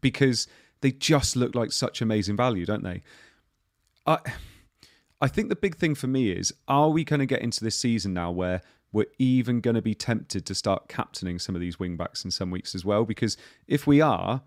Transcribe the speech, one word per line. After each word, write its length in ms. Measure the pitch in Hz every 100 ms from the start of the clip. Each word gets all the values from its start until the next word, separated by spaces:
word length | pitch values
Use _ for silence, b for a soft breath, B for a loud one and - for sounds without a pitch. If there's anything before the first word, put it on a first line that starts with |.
because 460 | 135 - 139 120 - b b b
they 100 | 139
just 440 | 139 - 151 135 127
look 180 | 123
like 180 | 123 113
such 300 | - 127 -
amazing 340 | 113 110 98 104
value, 300 | 123 104 87
don't 180 | 107
they? 180 | 92 92 - b b b b _ _ _ _ _ -
I, 120 | 160 - B B B B _ b b b b
I 80 | 139
think 200 | - 214
the 80 | 190
big 200 | 202 160
thing 180 | 170
for 120 | 147 127
me 240 | 131 117
is, 220 | 90 90 - -
are 220 | 139 151
we 120 | 160
gonna 220 | 147 151 135
get 140 | 131
into 220 | 117 -
this 120 | 110 -
season 360 | 123 117 98
now 180 | 90 87
where 300 | 87 90 92 b b b
we're 140 | 107 107 _
even 420 | 131 127 120 120
gonna 180 | 120 113
be 120 | 110
tempted 500 | 107 - 113 - 101
to 100 | -
start 340 | 98 - 98 _
captaining 500 | - - - 92 87
some 160 | -
of 60 | 90
these 160 | 87 85
wing 180 | 92 87
backs 280 | 85 -
in 60 | 95
some 200 | - 92
weeks 240 | 90 -
as 100 | 95
well? 200 | 90 104
Because 320 | 110 113 113 - B B -
if 200 | 147 -
we 140 | 143
are 420 | 151 95 92 131